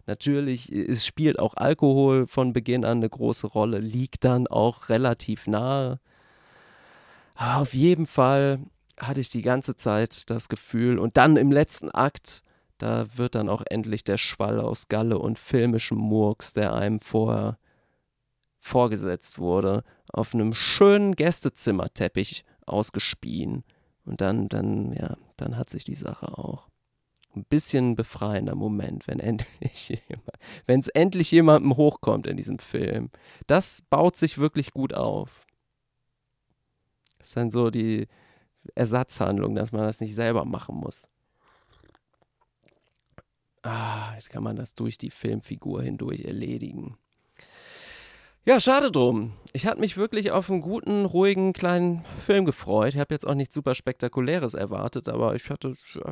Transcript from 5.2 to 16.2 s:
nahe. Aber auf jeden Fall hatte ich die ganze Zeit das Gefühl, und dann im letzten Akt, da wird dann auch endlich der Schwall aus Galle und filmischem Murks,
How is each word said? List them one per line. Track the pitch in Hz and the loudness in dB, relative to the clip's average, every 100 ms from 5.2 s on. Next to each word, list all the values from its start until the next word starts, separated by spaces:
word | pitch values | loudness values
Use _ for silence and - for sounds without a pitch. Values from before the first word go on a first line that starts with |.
| - 107 - | -6 -6 -2
nahe. | 107 127 139 131 131 _ _ _ _ _ _ _ _ _ - _ - _ - | -2 0 -2 -2 -6 _ _ _ _ _ _ _ _ _ -20 _ -20 _ -6
Aber | 117 135 | -2 0
auf | 139 | 0
jeden | 131 165 170 160 | 4 4 4 0
Fall | - 131 139 139 135 - _ _ - | 2 4 4 2 0 -6 _ _ -12
hatte | 123 139 | -6 -6
ich | 123 | -4
die | 117 | -2
ganze | 123 127 131 - | 0 0 -2 -4
Zeit | 117 104 113 - - | 0 0 0 -4 -8
das | 113 - | -6 -6
Gefühl, | 107 - 113 120 107 | -8 -4 0 2 2
und | 110 - | 2 6
dann | 147 147 | 8 8
im | 139 | 6
letzten | 143 156 - - | 4 2 -2 -2
Akt, | - 143 - - - _ _ _ - | 0 0 -2 -14 -18 _ _ _ -8
da | 113 117 107 120 | -2 -2 -4 -4
wird | 123 113 | -2 -2
dann | 104 | -2
auch | 110 - | -2 -4
endlich | 113 110 104 | -4 -4 -4
der | - 98 | -2 -2
Schwall | - - 104 110 | -2 -4 -2 0
aus | 113 - - | -2 -4 -2
Galle | 107 113 110 | 0 0 0
und | 110 113 | -2 -6
filmischem | - 131 120 113 - 107 | 0 2 4 2 -2 -2
Murks, | 107 110 | 0 2